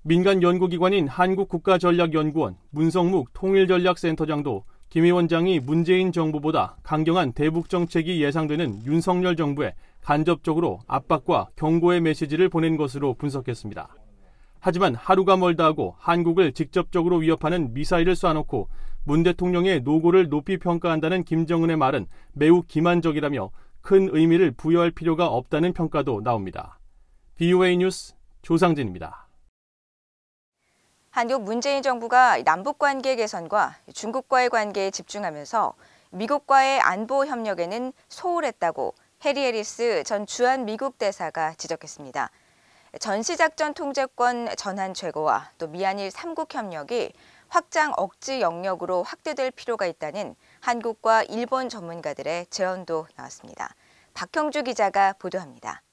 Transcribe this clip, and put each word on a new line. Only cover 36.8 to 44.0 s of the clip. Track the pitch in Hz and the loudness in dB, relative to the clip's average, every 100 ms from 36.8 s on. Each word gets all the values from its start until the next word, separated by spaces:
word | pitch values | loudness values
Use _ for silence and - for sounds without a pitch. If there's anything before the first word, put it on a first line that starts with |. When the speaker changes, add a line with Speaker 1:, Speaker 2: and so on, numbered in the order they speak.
Speaker 2:
안보 | - 185 220 277 277 | 0 -2 -4 -2 -2
협력에는 | 247 220 180 175 220 254 - _ | -4 -6 -4 -6 -6 -10 -12 _
소홀했다고 | - 370 339 285 - 170 156 117 - _ _ | -10 -4 -2 -4 -2 -4 -2 -8 -8 _ _
해리 | 294 277 | -4 -2
해리스 | 262 226 208 - 233 185 | -2 -2 -8 -4 -2 -2
전 | - 208 208 | -2 -6 -6
주한 | - 247 262 220 | -2 0 0 -4
미국 | 220 269 - | -6 -8 -4
대사가 | 208 - 170 165 160 | -6 -4 -8 -4 -6
지적했습니다. | 165 - 160 151 - 143 139 120 _ _ _ _ _ _ - | -6 -10 -10 -10 -18 -12 -8 -8 _ _ _ _ _ _ -12
전시작전 | 220 202 226 339 320 - 302 294 | -6 -4 -4 0 0 0 -6 -4
통제권 | 285 277 | -6 -4